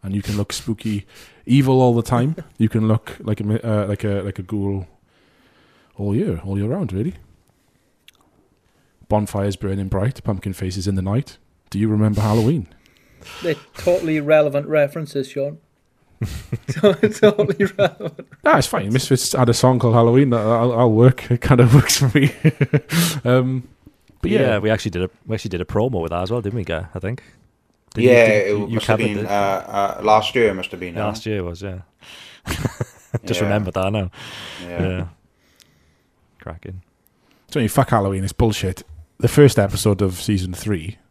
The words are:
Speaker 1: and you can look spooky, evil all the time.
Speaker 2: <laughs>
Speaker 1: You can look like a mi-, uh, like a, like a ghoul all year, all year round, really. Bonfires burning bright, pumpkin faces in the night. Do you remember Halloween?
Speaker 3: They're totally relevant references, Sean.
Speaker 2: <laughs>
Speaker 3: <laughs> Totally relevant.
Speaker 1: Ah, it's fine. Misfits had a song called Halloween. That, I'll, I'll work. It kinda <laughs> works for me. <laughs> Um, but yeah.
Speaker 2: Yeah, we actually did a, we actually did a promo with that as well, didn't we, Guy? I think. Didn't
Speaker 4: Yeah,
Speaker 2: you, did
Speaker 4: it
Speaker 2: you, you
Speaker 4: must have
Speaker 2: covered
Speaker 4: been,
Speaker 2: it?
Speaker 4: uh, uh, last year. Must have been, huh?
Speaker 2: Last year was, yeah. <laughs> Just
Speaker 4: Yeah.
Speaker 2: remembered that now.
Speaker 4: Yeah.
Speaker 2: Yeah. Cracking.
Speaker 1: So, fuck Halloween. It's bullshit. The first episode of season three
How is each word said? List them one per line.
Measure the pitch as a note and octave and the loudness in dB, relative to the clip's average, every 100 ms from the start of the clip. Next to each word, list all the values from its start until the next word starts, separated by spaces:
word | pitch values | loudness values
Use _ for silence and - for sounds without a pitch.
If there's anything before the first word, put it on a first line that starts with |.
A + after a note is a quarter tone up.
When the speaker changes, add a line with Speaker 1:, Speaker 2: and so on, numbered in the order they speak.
Speaker 1:
and | F#2+ G2+ | -4 -6
you | |
can | G2+ G#2 | -4 -4
look | G#2 | -4
spooky, | - - A2 A2 G#2 - - - _ - | -6 -6 -6 -4 -6 -8 -20 -20 _ 0
evil | C3 C3 C3 | 2 4 4
all | B2+ | 4
the | A#2 | 2
time. | A#2 B2 C3 D#3+ - | 0 0 0 -4 -12
Speaker 2:
<laughs> | _ | _
Speaker 1:
You | A2+ | 0
can | A#2 A2 | 0 0
look | A2 - - | 0 -2 -14
like | - G#2+ | -6 -4
a | |
mi-, | G#2 G#2+ | -2 -2
uh, | A2+ G#2+ G2+ | -2 -2 -2
like | G#2 | -4
a, | G#2+ G2+ | -2 -4
like | G2 - | -4 -8
a | |
ghoul | F#2 G#2+ G2 G2 F#2 _ _ _ _ _ _ _ _ _ _ _ | -8 -4 -4 -4 -8 _ _ _ _ _ _ _ _ _ _ _
all | G2+ G#2 | -4 -2
year, | G3+ F2 | -2 -4
all | F#2+ G2 | -4 -4
year | G2+ | -2
round, | E3 F#3 | -4 -4
really. | F#2 C3 - - _ _ _ _ _ _ _ _ _ _ _ _ _ _ _ _ _ _ | -4 -6 -8 -20 _ _ _ _ _ _ _ _ _ _ _ _ _ _ _ _ _ _
Bonfires | G#2+ G#2 G#2 G2+ F#2 | -2 0 -2 -2 -4
burning | G2+ F#2+ F#2+ | -6 -4 -4
bright, | F#2+ G#2 - | -2 -2 -4
pumpkin | - G2 G2+ | -6 -6 -6
faces | F#2 F#2 F#2 F#2 | -6 -6 -6 -4
in | F#2+ | -2
the | |
night. | F#2 A2 C#3+ - _ _ _ | -2 -2 -4 -14 _ _ _
Do | G2 | -2
you | A2 | 0
remember | G#2+ G#2+ G#2 | 2 2 2
Halloween? | G#2+ A2 A2 D#3+ F#2 _ _ _ _ _ - - | 2 2 2 0 -4 _ _ _ _ _ -20 -8
Speaker 3:
They're | F3 D#3 - - | -6 -6 -8 -6
totally | - F3 E3 D#3 | 0 0 0 -2
relevant | D3 D#3 D3 C#3+ D3 | 2 4 4 0 -2
references, | D3+ C#3+ E3 D3+ C#3+ C3 | 0 0 -2 -8 -6 -6
Sean. | - C#3 D#3 _ _ _ _ _ _ | -6 -6 -8 _ _ _ _ _ _
Speaker 2:
<laughs> | - - - - | -8 -8 -10 -12
Speaker 3:
<laughs> | - | -8
Totally | C3+ G#3 F3+ G#3+ - G#3+ G#3 G3+ - G3 - | 2 2 4 0 4 2 4 -2 0 -2 0
relevant. | F#3+ - F#3 - - - - | -2 0 -14 -12 -20 -4 2
Speaker 1:
Ah, | C#4 | 2
it's | - | 2
fine. | G#3+ G2 | -2 -2
Misfits | A#2+ - C3 - | -2 0 0 0
had | - B2 | 2 2
a | |
song | A#2 B2+ B2+ | 4 4 4
called | A#2+ A#2 | 4 4
Halloween. | A#2 B2 C#3 | 6 6 4
That, | A#2+ | 2
I'll, | G#2+ A#2 A#2+ | 2 2 2
I'll | A#2 B2 | 4 4
work. | A2 B2 B2+ - | 6 6 4 -2
It | A#2+ | -2
kinda | - D3 A#2+ | 2 6 8
<laughs> | |
works | C3+ - - | 6 4 2
for | C#3 D3 | 2 2
me. | C3+ - D#3+ - C#3 D3 - E3 E3+ D#3 | 2 2 0 2 0 0 0 -2 -2 -2
<laughs> | A#2+ | 2
Um, | B2+ B2+ C3 B2 _ - _ _ _ | 2 2 -4 -8 _ -20 _ _ _
but | - | -2
yeah. | - | 2
Speaker 2:
Yeah, | C3 G#2+ | 2 2
we | G#2+ | 2
actually | A2 - | 0 0
did | F2+ | -4
a, | F#2 _ - | -4 _ -8
we | A2 | -6
actually | G#2+ | -4
did | F2+ | -6
a | F2 | -2
promo | G#2+ A#2+ A2 | 0 0 -2
with | E2 | -4
that | E2+ | -4
as | F#2 | -4
well, | A#2+ | -4
didn't | G2+ A#2 | -4 -6
we, | |
Guy? | F2 E2 F2+ | -6 -6 -6
I | F#2 | -8
think. | F#2 B2 - _ _ _ _ _ _ - | -8 -10 -14 _ _ _ _ _ _ 0
Didn't | A#2+ | 6
Speaker 4:
Yeah, | A#2+ A2+ | 6 6
Speaker 2:
you, | |
did | G#2+ G2 | 4 0
Speaker 4:
it | |
Speaker 2:
you, | G#2 G#2 | -2 -2
you | A2 | -4
Speaker 4:
must | - | 0
have | A2 | 0
Speaker 2:
covered | G#2+ G2+ | 0 -4
Speaker 4:
been, | G#2+ | -2
Speaker 2:
it? | |
Speaker 4:
uh, | G2+ G2+ G2 - G2+ G2+ - | -2 0 -2 -4 -4 -4 -2
uh, | |
last | G#2 G#2+ G#2+ B2+ | 4 4 4 0
year. | A2+ | 0
Must | F#2+ F#2 | 0 -8
have | F2+ | -10
been, | F2+ E2+ | -10 -6
huh? | G#2 | -6
Speaker 2:
Last | G#2 A2+ | -6 -6
year | G#2 | -6
was, | F2 E2+ | -6 -8
yeah. | G2 F#2 - _ - - - - - | -10 -12 -16 _ -20 -20 -20 -18 -12
<laughs> | - - - - - _ - - | -6 -6 -8 -14 -14 _ -8 -4
Just | G2 | -4
Speaker 4:
Yeah. | |
Speaker 2:
remembered | G#2 G#2 F#2+ | 0 -2 -2
that | F#2+ F#2+ | -4 -2
now. | G#2+ F#2 - - - - - | -2 -4 -8 -18 -16 -16 -16
Speaker 4:
Yeah. | F2 F2 F2+ | -12 -4 -4
Speaker 2:
Yeah. | F#2 F2 - _ _ _ _ - _ _ _ _ _ _ _ | -4 -8 -12 _ _ _ _ -20 _ _ _ _ _ _ _
Cracking. | - D#2+ - F#2 _ _ _ _ _ _ _ | -18 -16 -14 -16 _ _ _ _ _ _ _
Speaker 1:
So, | D#3+ A2+ | -2 0
fuck | - - | 2 2
Halloween. | A#2 G2 G2 | 2 0 -2
It's | F#2+ | -6
bullshit. | - A#2 G#2+ F#2+ F#2 - - - _ | 0 0 0 -4 -6 -14 -20 -20 _
The | A#2+ | 0
first | - C#3+ - | 8 6 6
episode | G2 - A2 G2 | 0 0 0 2
of | G2+ F2+ | 0 -2
season | - G2+ F2+ | -2 -2 -2
three | F2+ - G2 E2+ - _ | -8 -6 -6 -6 -14 _